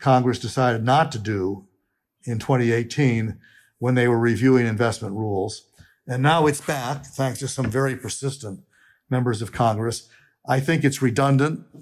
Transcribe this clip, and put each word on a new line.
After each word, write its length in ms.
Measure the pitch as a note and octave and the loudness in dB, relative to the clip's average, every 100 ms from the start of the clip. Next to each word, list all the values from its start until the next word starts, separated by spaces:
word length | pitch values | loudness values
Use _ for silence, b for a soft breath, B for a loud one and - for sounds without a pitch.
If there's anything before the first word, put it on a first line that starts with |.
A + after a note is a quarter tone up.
Congress 400 | C#3+ B2+ B2 A#2 | 2 4 4 0
decided 420 | G#2+ - B2+ A2+ | -4 -2 0 0
not 300 | A2+ C#3+ D#3 | 2 2 2
to 60 | A#2 | -4
do 500 | G#2 G2+ F#2 G2+ - _ _ _ _ _ | -6 -2 -4 -6 -12 _ _ _ _ _
in 160 | - A2+ | -8 -6
twenty 320 | - C3 A#2 | 0 2 2
eighteen 680 | A#2 A#2 - C3+ A2+ A2 G#2+ b b b _ | 0 -2 0 2 2 -2 -8 b b b _
when 160 | B2 | 0
they 140 | B2+ A#2+ | 2 4
were 100 | A#2 | 4
reviewing 480 | A#2 G#2+ C3 B2+ A#2 | 2 4 4 6 4
investment 480 | G#2+ A#2 G#2 G#2+ | 0 0 -2 -6
rules. 540 | G2+ A2 G2 G#2 - - b b b - | -6 -4 -4 -4 -8 -18 b b b -8
And 140 | B2 | -2
now 240 | C#3+ E3 D3+ | 2 4 2
it's 120 | C#3+ | 0
back, 460 | - D3 B2 C#3+ - | -4 -6 -6 -8 -10
thanks 320 | - C3+ A2+ | -4 -4 -4
to 100 | C3 | -8
some 220 | - A#2+ | -4 -4
very 260 | B2+ C3+ B2+ | -2 -2 -4
persistent 640 | G#2+ - C#3 C#3 G#2+ F#2+ - b b b _ | -8 -8 -8 -8 -10 -14 -18 b b b _
members 320 | B2+ B2 G#2+ | -2 0 -2
of 120 | A#2 | -4
Congress. 560 | - A#2 G#2+ A2+ A2+ - b b b - | 0 0 0 -2 -6 -10 b b b -2
I 140 | C3+ | 0
think 240 | C#3 E3 | 2 2
it's 160 | C#3 C3+ | 2 2
redundant. 640 | C3 A#2 C#3 C3+ D3+ - - - | 0 2 2 4 2 -2 -10 -20